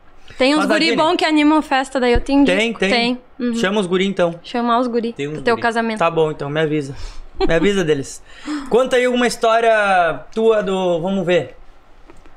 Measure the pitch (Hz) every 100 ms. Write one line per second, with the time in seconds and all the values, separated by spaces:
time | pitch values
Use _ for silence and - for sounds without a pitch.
0 | - - - - 262 302 302 311 330 339
1 | 311 359 339 302 294 311 285 262 269 269
2 | 247 247 - 277 285 190 233 226 190 240
3 | 233 247 - - 247 226 190 214 180 185
4 | 196 190 175 165 - 240 240 233 254 233
5 | 226 233 143 156 240 226 233 226 226 214
6 | 170 160 156 151 143 151 156 151 139 135
7 | - - - - 381 165 190 202 160 147
8 | 131 - - - - 302 - 226 254 254
9 | 254 240 240 - 226 226 233 220 202 185
10 | 165 135 - 220 226 214 190 190 180 170
11 | 180 196 170 175 - - - - - -
12 | - - -